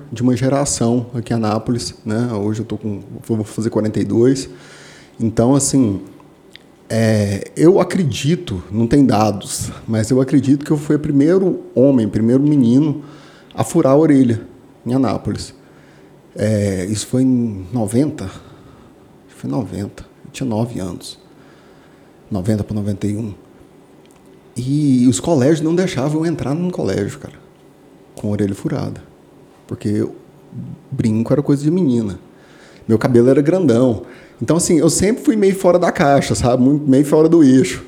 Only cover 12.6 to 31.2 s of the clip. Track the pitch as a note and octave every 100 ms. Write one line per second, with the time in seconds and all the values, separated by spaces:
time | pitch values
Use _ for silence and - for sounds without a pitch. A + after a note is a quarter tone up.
12.6 | A#2 B2+ D3+ D3 - - - - - -
13.6 | C3+ E3+ C3+ C#3 D#3+ C#3 A#2+ A2 - -
14.6 | - _ A#2 C3 A#2+ G2 - G2+ - -
15.6 | - - - - - - _ - G#2+ G#2+
16.6 | G2+ F#2 F#2 G#2+ - B2+ C3 B2+ A#2 G2
17.6 | F2 A#2+ G#2 A#2 D3 D3+ G2 - - -
18.6 | - - - - - _ _ - B2 C#3+
19.6 | G2 F#2 G2+ - - _ - - C3 G#2+
20.6 | B2 A#2 F#2 F2+ - - _ _ - -
21.6 | - - _ _ _ _ - G2+ F#2+ G#2+
22.6 | G2 G#2+ G#2 G2 G#2 G#2 A2+ F#2+ - -
23.6 | - _ _ _ _ _ _ - _ -
24.6 | B2+ D3 D3 B2+ B2+ A2+ - D#3 C3 D#3+
25.6 | D#3 E3+ F#3 C3 C#3 D#3 E3 D#3 B2 D#3
26.6 | F3+ F3 G2+ G2 G2+ - - - - _
27.6 | - _ _ - - - G#2+ G#2 G2+ G2+
28.6 | D#3+ C3+ G2+ G#2 - - _ _ - _
29.6 | - G#2+ G#2+ G#2+ - - - - - -
30.6 | - - - C3+ A2 A2